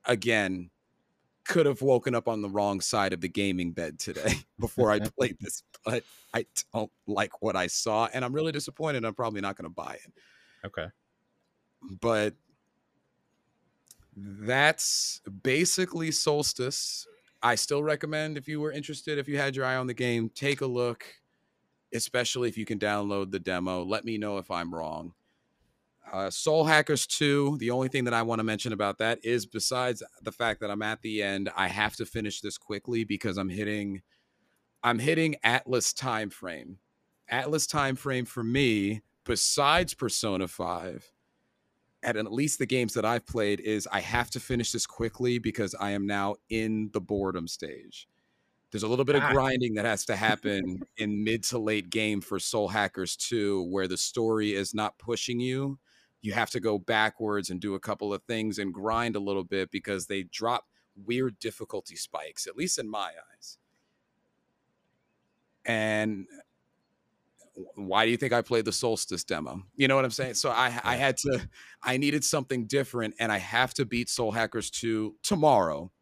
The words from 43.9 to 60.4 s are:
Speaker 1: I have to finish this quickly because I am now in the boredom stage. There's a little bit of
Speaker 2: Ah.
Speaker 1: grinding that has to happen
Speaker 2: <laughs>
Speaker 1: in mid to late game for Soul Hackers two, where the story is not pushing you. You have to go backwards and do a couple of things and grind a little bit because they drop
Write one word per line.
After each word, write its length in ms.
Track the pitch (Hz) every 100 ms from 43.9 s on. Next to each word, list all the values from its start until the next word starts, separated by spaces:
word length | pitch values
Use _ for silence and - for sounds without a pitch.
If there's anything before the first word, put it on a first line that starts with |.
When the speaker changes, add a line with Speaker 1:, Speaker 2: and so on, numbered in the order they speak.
Speaker 1:
I 100 | 98
have 280 | - 120 120
to 80 | 127
finish 300 | - 123 117
this 160 | 117 -
quickly 520 | - 113 - 123 120
because 360 | 110 104 101 90
I 160 | 101
am 160 | 101 98
now 280 | 101 101 104 _
in 420 | 113 110 110 107
the 80 | 104
boredom 460 | 87 101 95 90 85
stage. 600 | - 78 65 71 - - _ _ _ _ _ _
There's 120 | 107
a 40 | 110
little 160 | 127 135
bit 100 | 143
of 80 |
Speaker 2:
Ah. 20 | 143
Speaker 1:
grinding 500 | 135 135 127 123 107
that 100 | 113
has 200 | 104 -
to 80 | 101
happen 680 | 110 107 107 101 90 92 -
Speaker 2:
<laughs> 80 | -
Speaker 1:
in 260 | 107 104
mid 200 | 107 113 -
to 140 | 123
late 300 | 107 107 90
game 300 | 113 110 101
for 180 | - 95
Soul 300 | - 113 101
Hackers 460 | 107 101 - 92 -
two, 460 | - 117 101 98 87
where 160 | 98 95
the 100 | 90
story 560 | - - 113 110 104
is 200 | 98 95 110
not 240 | 107 _
pushing 400 | 113 113 - 120
you. 400 | 127 131 139 139 _ _ _ _
You 120 | 107
have 180 | 104 113
to 80 | 127
go 180 | 110 104
backwards 680 | 90 110 107 - 110 104 92
and 100 | 90
do 140 | 104 98
a 40 |
couple 320 | - 101 104
of 100 | 98
things 360 | - 113 110 101
and 140 | 98
grind 420 | 85 104 113 117 104
a 60 |
little 240 | 101 98 87
bit 260 | 98 92
because 360 | 101 - 98 85
they 160 | 98
drop 420 | 87 -